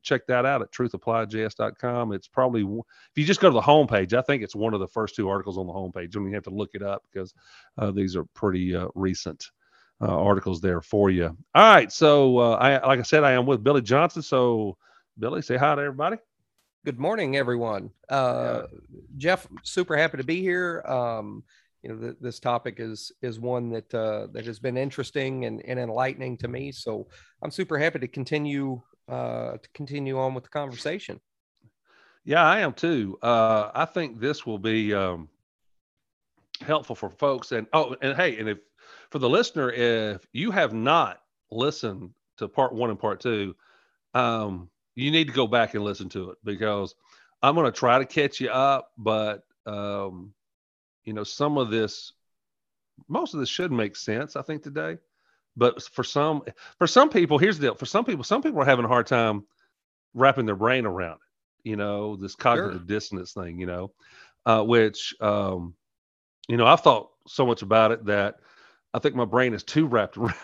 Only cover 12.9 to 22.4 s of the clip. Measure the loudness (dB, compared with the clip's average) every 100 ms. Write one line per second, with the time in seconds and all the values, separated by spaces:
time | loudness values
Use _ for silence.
12.9 | 2 4 4 6 4 2 2 4 2 4
13.9 | 4 2 0 -2 2 2 0 -2 -8 _
14.9 | _ _ -8 -6 -4 -2 2 2 2 -2
15.9 | -4 -4 -4 _ _ _ _ _ _ -10
16.9 | -4 -2 -2 0 0 0 -2 -2 -6 -8
17.9 | _ -4 0 0 0 -2 -4 -8 -18 -20
18.9 | -20 -18 -6 -2 -2 -4 -16 -6 -4 0
19.9 | 2 0 -2 -4 -2 0 -2 -2 -6 -4
20.9 | -2 -2 -4 -8 -14 -18 _ _ _ -14
21.9 | -10 -12 -10 -12 -6